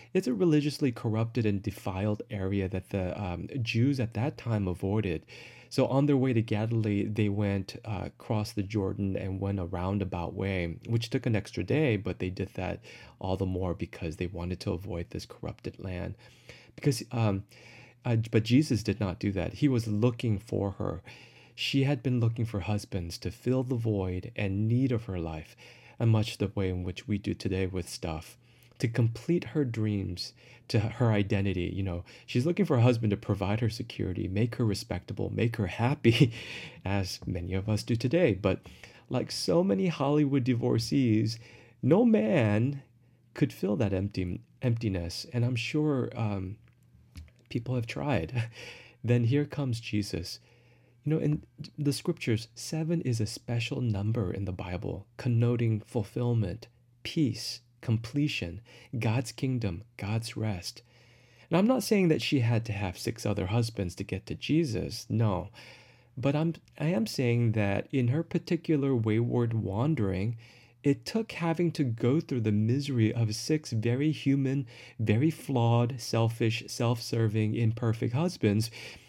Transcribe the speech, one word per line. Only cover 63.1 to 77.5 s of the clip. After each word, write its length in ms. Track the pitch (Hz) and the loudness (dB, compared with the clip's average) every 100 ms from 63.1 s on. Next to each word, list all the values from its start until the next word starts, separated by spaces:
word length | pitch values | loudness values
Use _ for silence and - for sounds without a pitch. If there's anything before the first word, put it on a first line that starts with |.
| 113 | -4
other 220 | 110 98 92 | -2 -2 0
husbands 480 | 117 117 - 90 | 0 0 -2 -6
to 100 | - | -6
get 220 | 101 92 - | -6 -6 -6
to 80 | |
Jesus, 720 | - - 156 151 90 76 - - | -8 0 0 0 -2 -4 -8 -2
no. 400 | 110 110 87 95 - - - - - _ | 0 2 0 -4 -14 -20 -20 -20 -20 _
But 220 | - 139 147 | -4 0 2
I'm, 160 | 165 156 _ - | 0 -4 _ -4
I 100 | 151 | -2
am 180 | 208 220 | 0 -2
saying 460 | - 120 120 117 | 0 2 4 2
that 360 | 107 101 101 - | 2 2 2 0
in 180 | 135 120 | 0 2
her 140 | 147 | 0
particular 720 | - 170 - 165 - 151 139 | 0 -4 -2 -2 2 2 2
wayward 600 | 123 110 110 120 123 117 | 2 2 2 2 2 0
wandering, 800 | 113 101 98 151 139 98 92 110 117 - - - _ | 0 -2 0 0 2 0 0 -2 -4 -12 -20 -20 _
it 240 | 143 143 - | 0 0 -2
took 260 | 220 220 | -4 -4
having 400 | - 170 165 170 | -4 -2 0 0
to 120 | 156 | 0
go 360 | 131 113 - 156 | -2 2 2 2
through 220 | - 127 | 0 0
the 100 | 110 | 2
misery 600 | 104 110 135 143 120 107 | 4 4 2 2 4 4
of 200 | 117 107 | 4 0
six 360 | 107 - 156 - | -2 0 -2 0
very 380 | 113 117 123 156 | -2 0 2 0
human, 560 | - 139 139 135 139 123 - - - | 0 2 2 2 0 -4 -12 -14 -4
very 320 | 107 107 160 | 2 4 4
flawed, 640 | - - 127 117 117 120 123 | 0 -2 2 6 6 4 -2
selfish, 640 | - 117 113 113 117 113 - | -2 2 2 2 0 0 -6
self-serving, 880 | - 117 120 - 117 110 110 107 | 0 0 0 -2 0 2 2 0